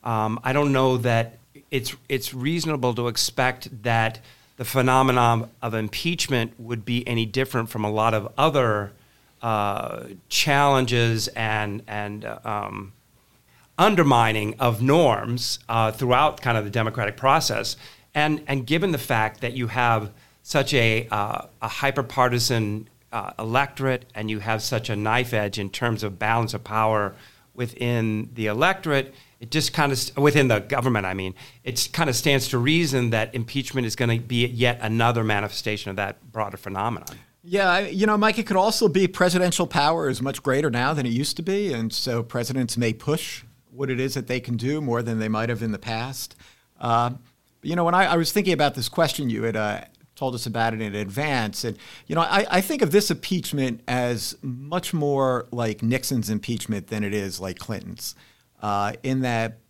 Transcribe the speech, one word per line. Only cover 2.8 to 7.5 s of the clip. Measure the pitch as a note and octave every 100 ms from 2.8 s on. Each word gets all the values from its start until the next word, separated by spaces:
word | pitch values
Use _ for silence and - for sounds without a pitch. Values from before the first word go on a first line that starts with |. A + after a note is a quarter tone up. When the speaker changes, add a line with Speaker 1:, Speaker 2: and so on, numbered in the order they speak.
| B2
Speaker 1:
to | A#2 A#2+
expect | A2 - - B2+ B2 - A#2
that | A2+ A2+ A2+ A2+ - - _ _
the |
phenomenon | A#2+ C3+ B2+ C3 C3 B2 A#2+ A2+ A2+ _
of | A#2+
impeachment | A2 G#2+ - E3+ E3+ - B2+ A#2 -
would | A2+ A#2+
be | G#2 A#2+ A#2+
any | A#2
different | A2+ A2+ C3